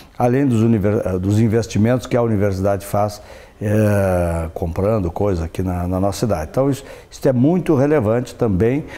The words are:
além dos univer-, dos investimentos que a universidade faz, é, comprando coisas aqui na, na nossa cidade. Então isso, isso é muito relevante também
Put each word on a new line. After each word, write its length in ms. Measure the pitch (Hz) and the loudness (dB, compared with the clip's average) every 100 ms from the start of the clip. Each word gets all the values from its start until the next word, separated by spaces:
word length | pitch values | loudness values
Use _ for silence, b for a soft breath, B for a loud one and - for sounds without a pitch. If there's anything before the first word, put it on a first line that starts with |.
| B - | B -2
além 300 | 123 127 143 | 0 2 2
dos 160 | 113 | 2
univer-, 560 | 113 113 101 107 - 92 | 4 4 2 0 -2 -2
dos 220 | 92 104 | 0 2
investimentos 640 | 117 113 107 101 110 127 - | 4 2 0 0 2 2 0
que 100 | 123 | 0
a 60 | |
universidade 640 | 117 107 104 95 98 98 - | 0 2 0 0 0 -2 -2
faz, 380 | 104 104 - B B B - | -2 -2 -4 B B B -8
é, 880 | 104 107 107 101 95 90 85 82 82 | -2 2 2 2 2 2 0 -2 -6
comprando 580 | - 87 82 98 110 90 | -6 -6 -2 0 0 -2
coisas 320 | - 101 90 | -2 -2 -2
aqui 200 | 80 - | -4 -4
na, 240 | 92 90 90 | -4 -4 -2
na 120 | 92 | -2
nossa 200 | 98 95 | -2 -2
cidade. 300 | 120 90 78 | -2 -2 -2
Então 180 | - 139 | -2 -2
isso, 160 | 135 B B B | -2 B B B
isso 180 | - 147 | -2 0
é 60 | |
muito 400 | 123 139 180 160 156 | 2 2 2 2 2
relevante 600 | 143 151 107 117 123 - | 2 2 2 0 -2 -2
também 500 | 120 90 113 139 - | 0 2 2 0 -6